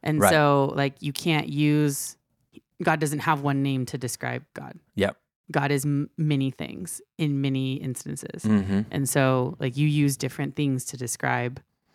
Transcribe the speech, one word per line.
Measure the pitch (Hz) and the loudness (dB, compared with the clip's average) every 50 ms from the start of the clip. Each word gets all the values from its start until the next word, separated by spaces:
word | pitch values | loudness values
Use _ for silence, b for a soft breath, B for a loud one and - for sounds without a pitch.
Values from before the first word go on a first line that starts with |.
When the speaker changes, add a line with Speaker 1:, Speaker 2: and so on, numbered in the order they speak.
Speaker 1:
And | - - 156 151 | -2 0 2 4
Speaker 2:
Right. | - 196 | 6 6
Speaker 1:
so, | 156 156 147 143 143 139 139 143 - | 8 8 6 6 6 6 4 2 2
like, | - 139 139 135 _ | 0 0 -2 -2 _
you | - 147 | -8 -6
can't | 135 - - 175 160 151 135 - | -6 -4 0 2 2 2 0 -2
use, | 143 143 151 147 147 151 151 147 139 - - - - _ _ _ _ _ _ _ _ - _ _ _ _ | 0 2 4 4 4 4 4 2 0 -2 -6 -8 -12 _ _ _ _ _ _ _ _ -20 _ _ _ _
God | 175 175 160 156 | 0 0 2 2
doesn't | 156 147 147 147 | 0 -2 -2 -2
have | - 165 156 143 | 0 0 0 0
one | 139 143 139 139 | 0 0 0 2
name | 139 139 135 131 127 | 0 0 0 -2 -2
to | - - 135 | -4 -6 -6
describe | 127 123 - - - 123 123 127 - _ _ | -6 -6 -6 -6 -6 -6 -6 -8 -10 _ _
God. | - - - - - _ _ _ | -14 -14 -14 -16 -20 _ _ _
Speaker 2:
Yep. | - 98 98 - _ _ _ _ _ _ _ | -2 -2 -2 -2 _ _ _ _ _ _ _
Speaker 1:
God | - 156 139 143 | -2 0 0 2
is | 143 139 135 | 0 0 0
m-, | 147 143 139 147 - _ | 0 0 0 -2 -4 _
many | - 160 151 147 135 135 135 | -2 0 0 2 2 0 -2
things | 127 - 76 - - - 185 170 - - - _ _ - | -4 -6 -10 -10 -10 -12 -12 -12 -12 -14 -16 _ _ -2
in | 165 147 143 139 | -2 0 0 0
many | 139 139 135 131 131 131 131 | 0 0 0 0 -2 -2 -4
instances. | - - 135 123 - - 143 147 - - - - - - | -4 -6 -6 -8 -8 -8 -10 -10 -10 -10 -12 -12 -6 0
Speaker 2:
Mm-hmm. | 110 107 104 95 98 98 98 107 - | 2 2 2 2 2 0 -2 -2 -2
Speaker 1:
And | - 143 139 127 | -4 -4 -2 0
so, | - 147 135 131 131 127 123 147 175 - | 2 2 4 4 4 2 0 -2 -4 -4
like, | - 131 120 | -4 -4 0
you | 135 151 151 | 0 0 2
use | 147 151 143 143 135 | 4 4 2 2 2
different | - - 135 - - 139 143 - | 0 -4 -6 -4 -4 -6 -6 -2
things | - 147 139 131 131 - | -2 0 0 0 -2 -4
to | - - | -8 -10
describe | 123 127 117 - - - 131 123 123 120 123 127 - _ _ _ _ _ _ | -8 -8 -8 -6 -4 -2 -2 0 0 -2 -4 -6 -10 _ _ _ _ _ _